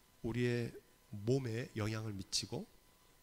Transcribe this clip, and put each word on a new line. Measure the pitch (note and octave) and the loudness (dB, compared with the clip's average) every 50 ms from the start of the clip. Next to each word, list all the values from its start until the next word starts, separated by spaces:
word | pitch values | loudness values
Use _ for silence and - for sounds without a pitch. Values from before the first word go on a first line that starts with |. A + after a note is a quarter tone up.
| - - - - - | -20 -20 -20 -6 -4
우리의 | A#2 A2+ A#2+ B2 A#2+ A#2+ A#2+ A#2 B2 - G4 - - - - - - | -2 2 2 4 4 4 2 0 -2 -4 -10 -16 -18 -20 -20 -16 -12
몸에 | A#2+ G#2 G2+ A2 C3 C#3 C3 A#2+ A2 A2+ C3 - - | -10 -4 2 4 4 4 4 0 -2 -2 -4 -4 -2
영향을 | A2+ G#2 G#2+ A2 A2 A2 A2 G#2 | 0 0 0 0 0 -2 -4 -4
미치고 | F#2+ F#2+ - - - - - - - G#3+ - - - _ - - - - - - - | -6 -6 -2 -2 -2 -2 0 -4 -6 -6 -8 -14 -20 _ -20 -20 -20 -20 -20 -20 -20